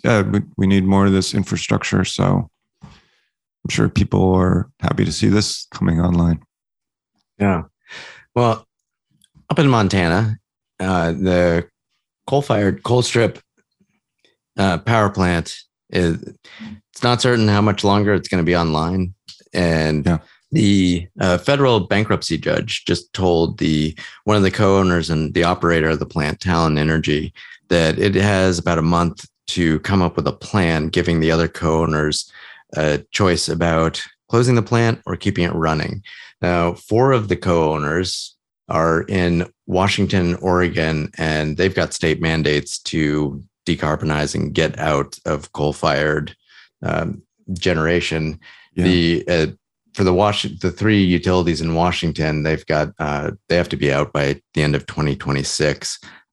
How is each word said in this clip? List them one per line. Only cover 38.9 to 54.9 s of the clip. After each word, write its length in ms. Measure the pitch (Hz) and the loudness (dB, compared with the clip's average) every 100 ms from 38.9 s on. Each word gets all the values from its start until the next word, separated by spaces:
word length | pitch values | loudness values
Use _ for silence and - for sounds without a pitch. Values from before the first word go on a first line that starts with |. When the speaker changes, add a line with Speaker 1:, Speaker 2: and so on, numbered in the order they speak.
| 82 | 2
Speaker 2:
in 440 | - 98 87 85 87 _ - | 0 0 2 0 -2 _ -4
Washington, 680 | 92 98 - 98 101 87 87 | 0 2 2 0 2 0 0
Oregon, 720 | 92 90 87 80 80 78 78 - | 0 2 0 0 -2 -2 -4 -4
and 400 | 80 78 76 76 | -2 -2 -2 0
they've 180 | 95 | 0
got 200 | - 80 | 0 -4
state 260 | - 82 78 | -2 -2 0
mandates 580 | 82 80 76 73 - - | 0 0 0 0 -2 -10
to 600 | - 82 76 76 73 69 - _ | -6 -2 0 0 -2 -6 -14 _
decarbonize 720 | - 80 76 78 80 76 73 | -6 -4 -2 -2 -2 -2 -2
and 180 | 80 73 | -4 -4
get 260 | 82 78 - | -2 -2 -2
out 400 | 78 71 71 - | -2 -2 -2 -8
of 280 | - 73 73 | -6 -6 -6
coal-fired, 840 | - 76 73 82 71 76 78 78 - _ - - _ | -4 -4 -2 -2 0 0 -2 -4 -12 _ -20 -20 _
um, 400 | - 78 - - - _ - | -6 -4 -6 -8 -16 _ -12
generation. 840 | 87 92 82 80 87 - 80 78 76 - - _ | -6 -2 0 0 0 -2 -4 -4 -8 -14 -20 _
Speaker 1:
Yeah. 100 | - | -2
Speaker 2:
The, 400 | 90 90 85 85 - | 2 2 2 0 0
uh, 180 | 87 78 - _ _ _ | 0 -2 -4 _ _ _
for 100 | - | -2
the 80 | 92 | 2
Wash-, 460 | 90 104 104 104 90 | 2 2 0 -6 -6
the 100 | 92 | -6
three 300 | - 110 104 | -2 2 2
utilities 580 | 92 87 92 90 85 78 | 4 2 2 0 0 -2
in 120 | 82 | -2
Washington, 680 | 82 87 87 82 78 78 76 | 0 0 -2 -4 -2 -2 -2
they've 240 | 76 78 - | -2 -4 -2
got, 220 | 78 76 - | -2 -2 -6
uh, 320 | 76 73 76 - - | -6 -4 -6 -8 -2
they 80 | 87 | -2
have 120 | 85 | -2
to 60 | 76 | -2
be 140 | 73 | -2
out 200 | 69 73 | 0 -2
by 280 | 73 69 69 _ | -2 -2 -4 _
the 80 | - | -2
end 120 | 76 | 0
of 100 | 71 | -2
twenty 300 | - | -4